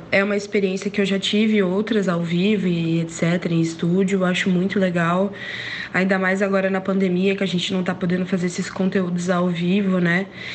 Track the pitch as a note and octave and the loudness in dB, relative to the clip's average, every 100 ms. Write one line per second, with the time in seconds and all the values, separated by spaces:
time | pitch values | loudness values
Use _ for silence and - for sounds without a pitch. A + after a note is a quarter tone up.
0 | - G3 G3+ G3+ G3+ G#3+ F#3+ F#3+ G3+ G3+ | -2 0 0 -2 -2 -2 0 -2 -4 -2
1 | G3 G3 - G#3 A3 G#3+ F3+ F#3+ G#3+ G#3+ | 0 0 0 2 2 2 2 0 0 0
2 | F#3 E3+ E3+ F3 G3 G#3 F3+ E3+ E3 E3 | 0 0 0 0 2 2 0 0 0 0
3 | E3 - E3+ F3 F3 E3 E3 - E3+ F#3 | -2 -2 0 0 0 0 0 0 0 2
4 | F#3+ G3 F3+ F3+ G3 F3+ G3 G3+ F#3 F3 | 2 2 2 0 2 2 2 2 0 2
5 | E3+ F3+ G3 - - - - - - F3+ | 2 2 0 -4 -10 -10 -10 -10 -4 -2
6 | F#3+ F#3+ F#3 G3 G3+ G3 F#3+ F#3+ F#3+ F#3+ | 2 2 2 0 2 2 0 0 0 0
7 | F#3+ F3+ G3 G3 G3 F3 F3 F#3+ F3+ F3+ | 2 2 2 0 0 -2 -2 -2 -2 -2
8 | F3+ F3+ F3+ F#3+ F3+ F3 F#3 - F#3+ G3 | 0 0 0 -2 -2 -4 -6 -2 0 0
9 | F3 F3 F3 F3+ F3+ E3+ F3 G3+ G3 F#3 | 0 -2 0 0 0 0 2 2 2 2
10 | F3 F3 G3 - - | 2 2 -2 -8 -14